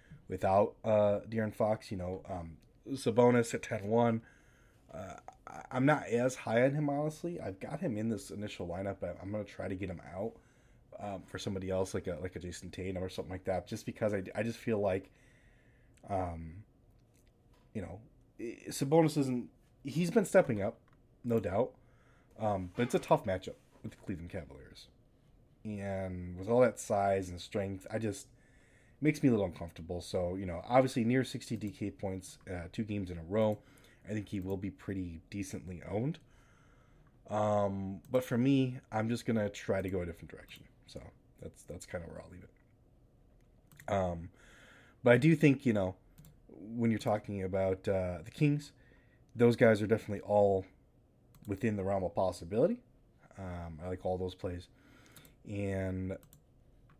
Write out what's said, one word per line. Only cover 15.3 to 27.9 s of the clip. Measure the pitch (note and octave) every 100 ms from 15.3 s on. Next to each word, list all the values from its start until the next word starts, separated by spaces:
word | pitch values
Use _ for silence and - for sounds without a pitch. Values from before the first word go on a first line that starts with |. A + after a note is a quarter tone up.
| _ - _ _ _ _ - -
um, | G2 F2 E2 D#2+ F2+ - _ _ - _ _ _ _ _ _ _
you | -
know, | E2+ F#2 A#2 _ _ -
i-, | A#2 - -
Sabonis | - C#3 D#3+ D#3+ D3+
isn't, | C3+ B2 - _ _ _
he's | C#3 C3 F3
been | A3+ G3
stepping | G3 E3+ G#2+
up, | G2+ - _ - _ _
no | A#2+ A2+
doubt, | F2+ G2 - - - _ _ - _ -
um, | G#2+ G2 F2+ -
but |
it's | A#2+ F3+
a |
tough | - D#3 G2+
matchup | F#2 - - _ _
with | -
the | -
Cleveland | - F2 E2+
Cavaliers. | F#2+ D2 - - - - _ _ _ _ _ _ _ G#2+
And | G2+ G2 F#2+ F#2+ F2+ F2+ F2
with | F#2+
all | A#2+
that | B2 -
size | - G#2 G2 G2 F2+
and | F2+
strength, | - A2 G2 F#2+ -